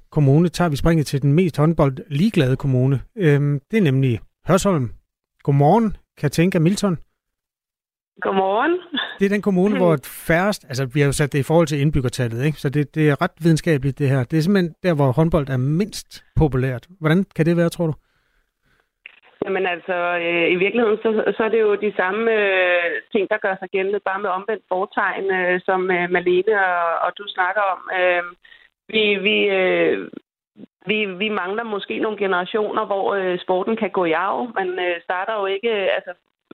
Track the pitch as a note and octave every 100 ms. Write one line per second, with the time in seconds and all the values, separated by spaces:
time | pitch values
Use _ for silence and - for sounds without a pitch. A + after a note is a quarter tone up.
0 | - D#3 C#3 D3 F3 - F3 C#3+ E3 E3
1 | C3+ C#3 C#3+ D3+ F#3 - D#3 E3 C#3 C3
2 | - C#3 A3 F#3 B2+ C3 C#3 B2+ C3 C3
3 | - A#3 D#3+ C#3+ C#3+ C#3+ - A3 D#3+ C3+
4 | C3 A2 - _ - F#3 G3+ E3 A#2+ -
5 | _ _ _ _ - C#3 C#3+ G#3+ A3 -
6 | _ - D3 - F3+ F#3 D#3+ G3+ G3+ E3
7 | - _ _ _ _ _ _ _ _ _
8 | _ _ F3+ F#3+ F#3+ G#3 D4 F4+ - C#4
9 | - - G3 G#3 G3+ F3+ G3+ C4+ F3 D3+
10 | - - - E3 G3+ - - B2+ C3 C3+
11 | C#3+ C3 C#3+ C#3+ B2+ E3 D#3 D3+ D3 D3
12 | B2 - A#2+ A#2 D3+ D3 D3 C#3+ C#3+ D#3
13 | D3+ C#3 F3+ - E3 D#3 F3 D3 C#3 C3
14 | C#3 C3+ A#2+ D#3+ E3 G3+ E3+ - F#3 D3
15 | C3+ C#3 D#3+ E3 C#3 C3 C3+ D#3 G#3+ -
16 | - - _ - D3+ B2+ C3 A#2+ - -
17 | D#3 F3+ F#3+ - D#3+ E3+ E3+ - E3 -
18 | _ _ _ _ _ _ _ _ _ _
19 | - - _ _ G3 F#3+ F#3+ E3+ - F3
20 | F3 F3 E3+ E3+ D#3+ F3 G3 A#3 A3+ G#3+
21 | A3+ A3 - G3+ A3 A3 G#3+ G3+ G#3 G3
22 | F#3 G#3 A3+ G#3+ G3+ F#3+ F3+ F3 E3+ A3
23 | - A3 F#3 G#3+ G3+ F#3+ F#3 G3 F#3+ G3+
24 | G3 F#3+ G#3 F#3 G#3 G#3+ - F#3 G3+ -
25 | F#3+ - F#3+ F#3 F3+ F3+ - F#3 F#3 F3
26 | F3 F3+ F3 F3+ G#3+ G#3 F#3 F3 E3+ D#3+
27 | G#3 G#3 G3+ F#3+ F3+ G#3 G3+ F3+ - F#3
28 | F3+ F3 F3 F3+ _ - _ _ - A3
29 | G#3 G3 G3 G#3 G3+ F#3+ F#3 F3 E3 G2
30 | F2 - - _ _ - - _ - G#3+
31 | G3+ F3+ G#3+ G#3 F3+ G#3+ A#3 G3+ - A3
32 | A3 G#3 G3 F3+ F3+ A3 G#3+ G#3+ G3+ G3
33 | - G3 F#3 F3+ - F#3 G3+ A3 F#3+ F#3+
34 | E3+ D#3 F#3+ B3 A#3+ G3 F#3 F#3 F3+ E3+
35 | - F#3 G3+ G#3+ G3 G3 A#3 G#3 F#3+ -
36 | F#3+ F3 _ _ -